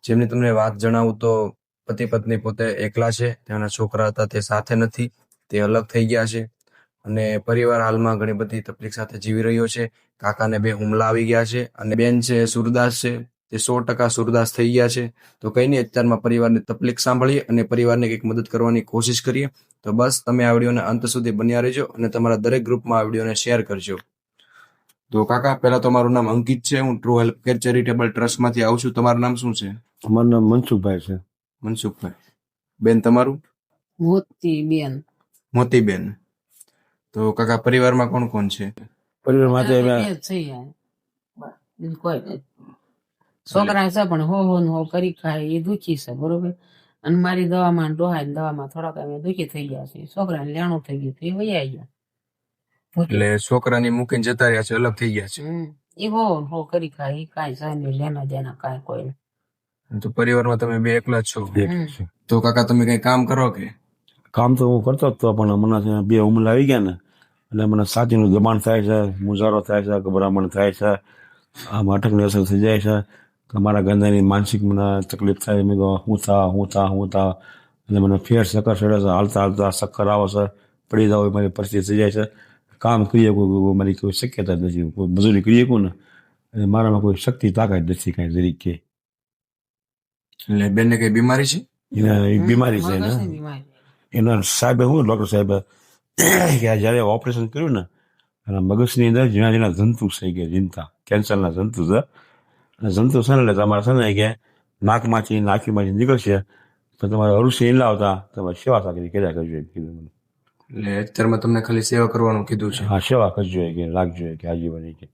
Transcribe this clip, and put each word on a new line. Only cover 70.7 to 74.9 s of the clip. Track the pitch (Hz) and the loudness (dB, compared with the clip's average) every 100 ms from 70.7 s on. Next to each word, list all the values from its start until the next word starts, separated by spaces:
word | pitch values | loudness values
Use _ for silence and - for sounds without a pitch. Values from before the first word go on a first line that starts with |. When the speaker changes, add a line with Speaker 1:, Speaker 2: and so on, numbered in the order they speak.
Speaker 2:
છે, | 92 104 98 _ _ - _ _ - - | 0 0 -2 _ _ -20 _ _ -20 -8
આમ | 107 98 | -2 0
અટકની | 101 110 104 | 2 2 2
અસર | 104 101 | 4 2
થઈ | 95 101 | 2 2
જાય | 107 110 | 2 2
છે, | 101 104 101 - _ _ _ | 2 0 -2 -14 _ _ _
કે | 101 | -2
મારા | 101 104 | 2 2
ગંધાની | 95 104 104 101 | 2 4 4 4
માનસિક | 98 101 101 104 | 4 2 0 0
મને | 101 98 101 | 0 0 0